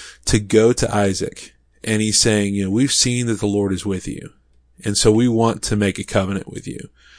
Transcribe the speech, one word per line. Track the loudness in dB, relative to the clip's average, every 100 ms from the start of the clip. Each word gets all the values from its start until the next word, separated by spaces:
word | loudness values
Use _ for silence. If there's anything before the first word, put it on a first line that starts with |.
| -20 -10 0
to | 0
go | 2 4 6
to | 4 0
Isaac, | 0 0 -2 -6 -10 -18 _ _ _
and | -4 0
he's | 0 2
saying, | 2 2 0
you | -2
know, | 0
"We've | 0 2
seen | 2 0 0 -2
that | -2
the | 0
Lord | 0 0
is | -2 -4
with | -6 -6
you, | -12 -14 -20 _ _ _ -10
and | -4
so | 2 4
we | 4 4
want | 2 2 0
to | -2 0
make | 0 -2
a |
covenant | -4 -2 -2 -4 -8
with | -12 -12
you." | -12 -16 _ _